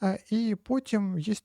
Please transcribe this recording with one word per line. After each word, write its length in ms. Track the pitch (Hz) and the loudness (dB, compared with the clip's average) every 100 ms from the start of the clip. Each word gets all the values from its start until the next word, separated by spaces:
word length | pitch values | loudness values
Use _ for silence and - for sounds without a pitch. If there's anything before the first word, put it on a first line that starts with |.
Е, 160 | 190 190 - | -2 -2 -2
і 260 | 220 226 202 | 0 0 -2
потім 640 | - 262 - 214 196 180 | 0 -2 0 0 0 -2
є 140 | 156 208 | -2 -4